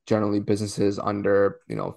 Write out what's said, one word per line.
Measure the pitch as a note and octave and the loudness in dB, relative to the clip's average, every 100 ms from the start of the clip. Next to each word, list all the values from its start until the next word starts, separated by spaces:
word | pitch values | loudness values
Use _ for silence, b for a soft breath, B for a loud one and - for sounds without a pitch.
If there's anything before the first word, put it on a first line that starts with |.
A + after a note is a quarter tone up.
| - | -2
generally | G#2+ G#2 G#2 | 0 2 0
businesses | G#2 G#2 G#2 - G2+ G2+ | 0 -2 -2 0 0 0
under, | - G2+ G2 G2+ G2 - - | -4 -2 2 4 2 0 -10
you | |
know, | G#2+ F#2+ | -6 -6